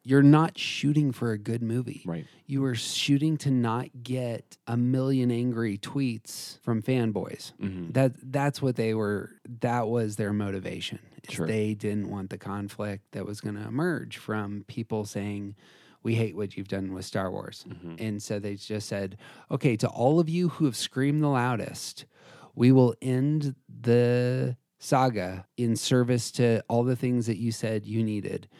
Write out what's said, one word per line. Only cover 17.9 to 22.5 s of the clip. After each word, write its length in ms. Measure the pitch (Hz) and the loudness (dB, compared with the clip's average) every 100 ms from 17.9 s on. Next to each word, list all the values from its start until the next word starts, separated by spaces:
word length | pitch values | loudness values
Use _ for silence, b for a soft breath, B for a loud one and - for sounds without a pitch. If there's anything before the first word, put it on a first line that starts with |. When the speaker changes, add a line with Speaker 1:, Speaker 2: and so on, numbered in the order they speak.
| 82 | -6
Speaker 1:
And 200 | 110 104 | -6 -4
so 200 | - 104 | -4 -6
they 160 | 101 101 | -4 -8
just 320 | - 107 - | -6 -6 -4
said, 280 | 101 95 98 B B - | -4 -6 -8 B B -6
"Okay, 240 | 120 147 113 | 0 2 2
to 120 | 123 | 0
all 300 | - 127 165 | 2 4 4
of 100 | 160 | 4
you 200 | 175 175 | 2 0
who 160 | - | 2
have 100 | 147 | 0
screamed 480 | 113 - 131 139 151 | 0 -4 0 2 2
the 60 | 147 | 2
loudest, 800 | 131 123 113 - - - - - B B B B | 2 2 0 -4 -8 -12 -14 -18 B B B B